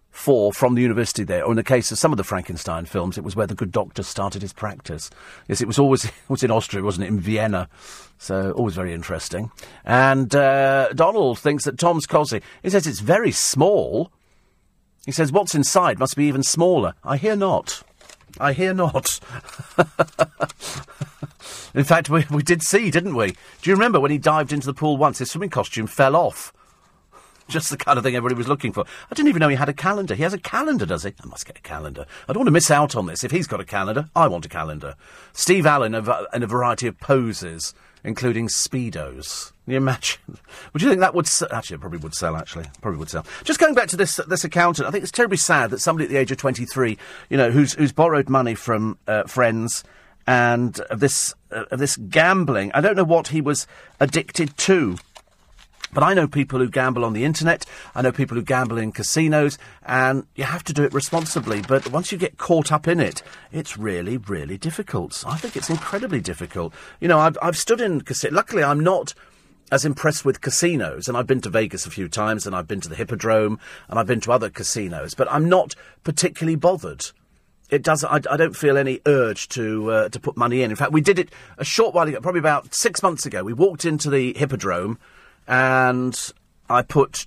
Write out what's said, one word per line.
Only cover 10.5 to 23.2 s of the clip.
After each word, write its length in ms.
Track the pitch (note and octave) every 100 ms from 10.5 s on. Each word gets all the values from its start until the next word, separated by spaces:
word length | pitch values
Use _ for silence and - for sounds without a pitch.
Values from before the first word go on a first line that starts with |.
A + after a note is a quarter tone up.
| C#3 C3+ C#3 B2
Donald 460 | C3+ E3+ G#3+ C#3 A2+
thinks 240 | D3+ D3
that 160 | C#3+ B2+
Tom's 260 | E3+ E3
cosy. 380 | - D#3 D3+ G#2+ - -
He 80 | F#3+
says 160 | G3
it's 140 | D#3 G2
very 320 | G#2 G3 G#3+
small. 800 | - - C3 E3+ G3 C2+ A#2+ F3 _ _ _ _ _ _ _ _ _
He 80 | -
says, 200 | D3 D3+
"What's 240 | F3 F#3
inside 420 | E3 C3+ F#3+ E3+ A2+
must 180 | D3+
be 100 | -
even 180 | D3 C#3
smaller." 500 | C3+ D#3+ F3 E3 F2+ -
I 140 | - C3+
hear 180 | G#3
not. 460 | G#3 G3 B2 - - - _ - - _ -
I 120 | C#3+
hear 200 | C#3 F#3+
not. 460 | F#3 E3 C3+ - - - B2+ - - - -
<laughs> 100 | E3 - - - D#3+ - C#3+ - - C#3 - - - - - _ - - -
In 100 | C3
fact, 240 | C#3 E3 C#3+
we, 160 | D#3 D3
we 140 | D3
did 200 | D3 E3+
see, 280 | - G3+ G#3+
didn't 240 | - F#3
we? 160 | B2